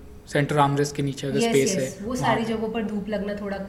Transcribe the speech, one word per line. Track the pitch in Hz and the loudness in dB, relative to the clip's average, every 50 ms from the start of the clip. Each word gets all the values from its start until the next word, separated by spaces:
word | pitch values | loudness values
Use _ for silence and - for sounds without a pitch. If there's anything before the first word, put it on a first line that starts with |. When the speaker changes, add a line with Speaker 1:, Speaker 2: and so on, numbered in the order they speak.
| - - - - - | -16 -18 -18 -18 -18
Speaker 1:
सेंटर | - - 151 147 143 147 151 | -2 0 2 2 2 4 4
आर्मरेस्ट | 143 139 143 139 147 143 - | 4 4 4 2 0 0 0
के | - 139 | -2 -2
नीचे | 139 131 - - | -2 -2 -4 -4
अगर | 139 135 - | -2 0 2
Speaker 2:
यस, | 233 | 2
Speaker 1:
स्पेस | 233 233 139 135 - 190 | 4 4 4 4 4 2
Speaker 2:
यस, | 180 175 180 - - | 0 -2 -2 -4 -8
Speaker 1:
है, | 202 | -8
Speaker 2:
वो | 220 254 | -6 -4
Speaker 1:
वहाँ | 254 277 | 0 2
Speaker 2:
सारी | 247 226 226 233 | 2 2 2 2
Speaker 1:
पे। | 220 226 | 0 -2
Speaker 2:
जगहों | 214 220 220 | -2 -2 -2
पर | - 233 220 | -2 -2 -2
धूप | 202 208 202 190 - | -2 -4 -4 -4 -4
लगना | 208 202 190 202 202 | -4 -4 -2 -4 -4
थोड़ा | 208 208 196 196 190 190 | -6 -6 -6 -6 -6 -8